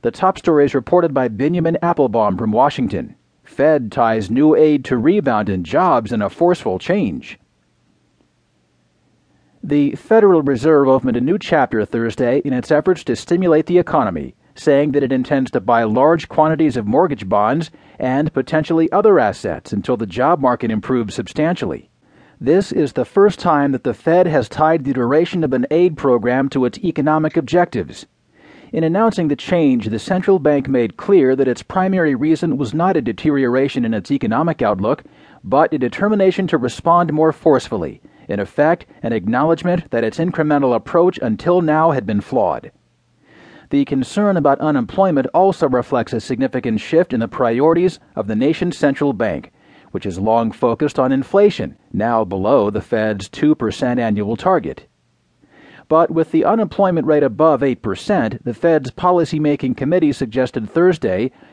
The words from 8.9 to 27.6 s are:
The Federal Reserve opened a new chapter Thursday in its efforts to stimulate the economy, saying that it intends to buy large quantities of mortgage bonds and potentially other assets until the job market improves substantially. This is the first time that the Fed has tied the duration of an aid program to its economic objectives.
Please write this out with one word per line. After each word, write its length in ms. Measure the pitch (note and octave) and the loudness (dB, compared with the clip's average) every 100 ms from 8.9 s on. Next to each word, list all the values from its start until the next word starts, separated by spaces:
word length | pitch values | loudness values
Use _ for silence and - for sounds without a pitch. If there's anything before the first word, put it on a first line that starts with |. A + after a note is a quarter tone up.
| _ _ _ _ _ _ _ | _ _ _ _ _ _ _
The 300 | D#3+ D3 C#3+ | -4 0 0
Federal 500 | - - A3 G3+ E3+ | -4 2 4 6 4
Reserve 460 | C#3+ B2+ D#3 D3 C3+ | 2 0 4 4 4
opened 300 | C3 C3 A#2+ | 2 2 -2
a 40 | |
new 160 | C3 F#3+ | 0 -2
chapter 480 | - D#3 C3 A2+ G2+ | 0 0 0 -2 -2
Thursday 540 | A#2 A#2 - A#2+ B2+ | -2 -4 -2 0 0
in 120 | C#3 | -2
its 200 | B2 - | -6 0
efforts 320 | D3+ F#3 F3 | 0 2 -2
to 120 | - A2+ | -2 -6
stimulate 520 | - F3 F3+ D#3 D#3+ | -2 0 2 2 2
the 100 | F3+ | 0
economy, 560 | E3 D#3 A2 D#2+ C2 _ _ | 2 0 0 -4 -10 _ _
saying 380 | - - C#3 D3 | -6 2 2 2
that 100 | C#3 | 0
it 120 | C3 | 0
intends 360 | C3 B2 C#3 B2+ | -2 0 -2 -2
to 120 | B2 | -4
buy 220 | F#2+ A#2 | 0 0
large 440 | A2 A#2 D3 E3 - | 2 2 4 2 -2
quantities 480 | - D#3 D#3 D#3 A#2 | 0 2 2 0 0
of 100 | G#2 | 0
mortgage 440 | C3+ F3+ A#2 F#2+ | 0 0 -2 -2
bonds 420 | G2+ G#2+ D3+ D#3+ _ _ - | 0 0 0 -6 _ _ -8
and 360 | B2+ C3+ D#3 | -4 -2 -2
potentially 580 | C3+ B2+ D#3+ D3+ E3 D#3+ | -4 -2 -4 0 0 2
other 260 | F#3+ G#3+ F#3+ | 2 4 4
assets 540 | - - G2 D#2+ - | 2 -2 -6 -8 -6
until 240 | G2 G#2 A#2 | -6 -4 -4
the 100 | G#2+ | -4
job 360 | F2+ C#3 E3+ | -2 0 2
market 280 | C3 A#2+ A2+ | 0 0 -4
improves 460 | A2 - B2+ A2 - | -6 -2 -4 -2 -8
substantially. 720 | F#2+ - D#3 F3+ G2+ A#1 _ _ _ _ _ _ | -8 -4 -2 -2 -6 -8 _ _ _ _ _ _
This 340 | B2 F3+ - | 0 0 0
is 180 | - C#3+ | -2 -2
the 140 | - - | -2 -2
first 340 | G3 G3+ - | 2 2 2
time 320 | F3 D3+ C#3+ | 0 2 2
that 140 | C3 B2+ | -2 -4
the 80 | |
Fed 340 | A2 E3 F3 F3+ | -4 0 2 2
has 220 | D3+ A2+ | 0 -2
tied 340 | - D#3 E3 | 0 2 2
the 80 | C3+ | 0
duration 540 | C3 A#2+ D3+ F3 F3+ D3 | -2 0 2 0 -2 -2
of 80 | |
an 120 | B2+ B2 | -2 0
aid 240 | D#3+ F3+ D#3 | 2 0 0
program 540 | C#3 A#2+ A#2+ B2+ C#3 | 0 2 2 0 0
to 160 | C3+ B2 | 0 -2
its 120 | - | -2
economic 580 | F3+ D#3 D3 D#3 D#3 E3+ | -6 -2 0 0 0 -2
objectives. 680 | B2 F3 | -2 0